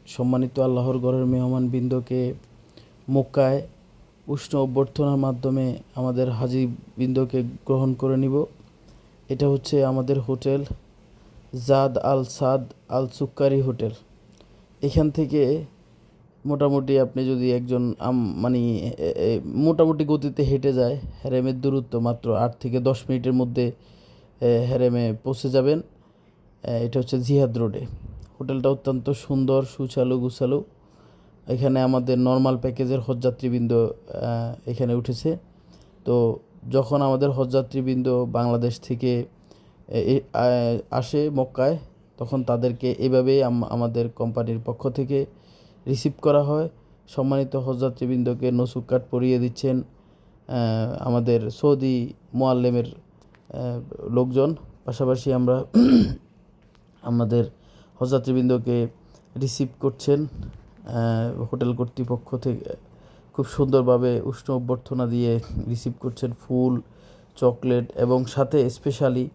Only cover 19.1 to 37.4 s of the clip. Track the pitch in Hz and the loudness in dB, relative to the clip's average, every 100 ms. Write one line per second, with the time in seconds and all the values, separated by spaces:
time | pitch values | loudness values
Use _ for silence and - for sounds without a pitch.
19.1 | - 95 101 - 113 160 165 160 156 147 | 0 0 0 -2 0 2 4 4 2 0
20.1 | 151 143 135 135 139 139 127 120 139 - | 0 -2 -2 0 2 2 2 0 -2 -8
21.1 | - 139 127 131 127 139 135 120 120 117 | -10 -2 0 0 0 0 -2 -2 -2 -2
22.1 | 120 120 107 120 - 123 127 127 127 - | -2 0 0 0 -2 -4 0 0 0 -2
23.1 | 127 127 127 123 120 120 - - - - | -2 0 0 0 0 -2 -4 -20 -20 -20
24.1 | - _ - 120 117 123 127 123 120 117 | -20 _ -2 2 2 2 2 2 2 0
25.1 | 110 131 120 135 131 139 160 - - _ | -2 -6 -4 0 2 2 0 -4 -20 _
26.1 | _ _ _ _ _ - 117 117 127 120 | _ _ _ _ _ -6 -2 0 -2 -2
27.1 | 131 120 139 127 117 113 95 127 - - | -2 2 2 2 0 -2 -4 -10 -12 -14
28.1 | - - - 131 135 135 139 139 131 139 | -18 -18 -12 -6 0 0 0 -2 -2 -2
29.1 | 139 - 135 131 135 131 - 131 135 127 | -4 -2 0 2 2 0 -6 -6 0 0
30.1 | 127 123 - 127 143 - - _ _ - | 0 -2 -2 -2 -2 -4 -18 _ _ -20
31.1 | - - _ - 123 135 131 131 131 123 | -20 -20 _ -6 0 2 2 2 2 2
32.1 | 123 127 131 131 123 131 120 127 131 127 | 2 4 4 2 0 -2 -4 -2 -2 -2
33.1 | 120 127 120 127 120 117 117 113 - - | -2 -2 -2 -2 0 2 2 2 -2 -12
34.1 | - 117 117 117 117 120 120 123 120 117 | -6 -4 -4 -6 -8 -8 -4 0 0 -2
35.1 | 120 160 170 - _ - - - - - | -4 -2 -4 -8 _ -20 -20 -20 -10 0
36.1 | 120 117 - _ - 120 135 120 143 139 | 2 2 0 _ -18 -2 0 2 2 2
37.1 | 131 143 131 | 2 2 0